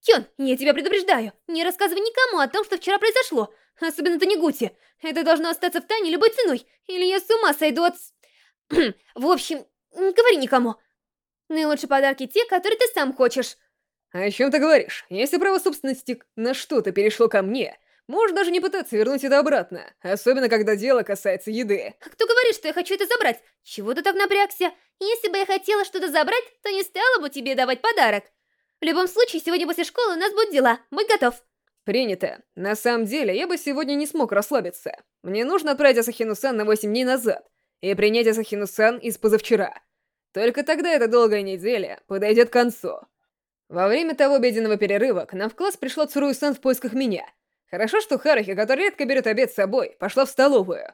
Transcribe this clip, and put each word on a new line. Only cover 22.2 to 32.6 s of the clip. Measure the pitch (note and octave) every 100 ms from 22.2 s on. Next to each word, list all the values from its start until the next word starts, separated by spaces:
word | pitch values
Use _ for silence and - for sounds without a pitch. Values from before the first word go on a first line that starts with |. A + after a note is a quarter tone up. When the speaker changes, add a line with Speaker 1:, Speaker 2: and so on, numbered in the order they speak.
| A4
Speaker 1:
говорит, | A#4 B4
что | A4 D#4
я |
хочу | D4+ F4
это | G4 F#4+
забрать? | A#4+ F#4 A#3 _ _
Чего | _ - G3+
ты | B3+
так | F4
напрягся? | F#4+ G4 G4+ G4+ - F4+ - _ _
Если | G4 A#4 G#4+
бы | F#4+
я | F#4+
хотела | F#4+ F#4+ G#4
что-то | G4 F#4+ F4
забрать, | D4+ D4+ A#4 A#4 _
то | G#4
не | G4
стала | G4 F#4 A#4 B4
бы | D4
тебе | C#4+ B3+ C4
давать | B3 B3+
подарок. | - A4 B3 G#3 - _ _ _ _ _
В |
любом | D#4+ E4 F#4
случае, | G#4 A#4+ D#4+
сегодня | - F4 D#4+
после | E4
школы | E4+ - A#4+
у | E4+
нас | F#4+
будут | G#4 A4+
дела, | D4 B3+ A#3 _
будь | F#4 G#4+
готов». | G#4+ A#3+ A#3+ _ _ _ _
Speaker 2:
«Принято. | - G#3+ B3 F#3 F#3+ - _
На | -